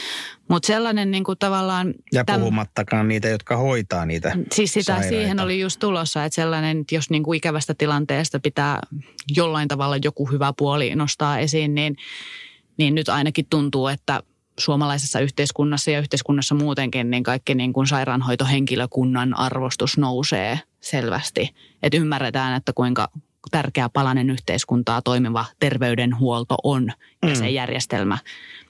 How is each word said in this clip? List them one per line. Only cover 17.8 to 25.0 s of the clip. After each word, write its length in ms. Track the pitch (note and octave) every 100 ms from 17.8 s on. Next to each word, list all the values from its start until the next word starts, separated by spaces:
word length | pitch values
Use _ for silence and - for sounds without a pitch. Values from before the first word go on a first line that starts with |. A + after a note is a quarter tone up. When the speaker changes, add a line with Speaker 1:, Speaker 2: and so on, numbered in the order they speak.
| C3+
Speaker 1:
sairaanhoitohenkilökunnan 1500 | C#3 C3 B2+ B2+ A#2+ C3+ C#3 C3+ B2 B2 C3 B2+ B2+ B2+ -
arvostus 600 | C3 C3+ B2+ - C3+ D#3
nousee 600 | C3+ B2+ D3 A2 G#2 D#3 - _
selvästi. 720 | - C#3 A2+ F2 - - B2 - - _
Et 100 | C#3+
ymmärretään, 600 | D3+ D#3 C#3 B2+ C3 C3 B2+
että 160 | -
kuinka 360 | - B2 A#2+ - D3+ - _ -
tärkeä 380 | D#3 C#3 - A#2+
palanen 400 | C#3+ C3+ C3 C3
yhteiskuntaa 720 | C3 - F2 - B2 A2+ A#2